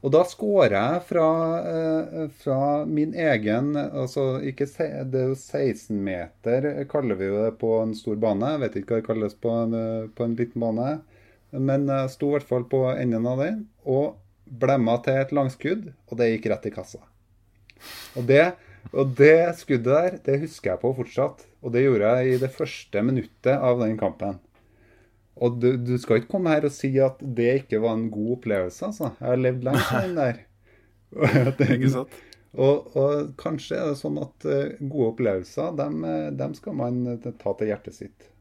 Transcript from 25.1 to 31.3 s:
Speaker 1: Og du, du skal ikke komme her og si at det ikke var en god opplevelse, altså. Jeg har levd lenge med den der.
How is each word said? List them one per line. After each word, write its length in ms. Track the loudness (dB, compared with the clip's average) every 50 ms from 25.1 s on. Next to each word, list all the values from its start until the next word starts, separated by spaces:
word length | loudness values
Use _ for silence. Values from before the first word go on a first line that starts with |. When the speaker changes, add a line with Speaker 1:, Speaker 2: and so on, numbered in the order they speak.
| _ _ _ _ _ -2
Speaker 1:
Og 140 | -2 -2 0 2
du, 120 | 2 2 2 2
du 160 | 0 -2 -2 -2
skal 220 | 2 2 2 2
ikke 140 | 2 0 -4
komme 180 | -2 2 2 2
her 120 | 2 2 0
og 60 | -4
si 140 | -2 -4 0 4 4
at 200 | 4 4 2 -4
det 260 | -10 -6 -2 2 2 4 2 2
ikke 180 | 0 -2 -2 0
var 140 | 0 0 0
en 140 | 0 -2 -4 -4
god 200 | -4 -2 -2 -2
opplevelse, 460 | -4 -2 -2 0 0 0 -4 -6 -8 -8
altså. 220 | -8 -6 -4 -6 -6 -6
Jeg 100 | -6 -2
har 140 | 0 0 2
levd 240 | 2 0 0 0 -2
lenge 200 | 0 0 0 0
med 180 | 2 0 0 0
den 160 | -2 -2 -2
der. 220 | -2 -2 -2 -6 -12 _ _ _ _ _ _ _ _ _ _ _ _ _ -4 0 0 4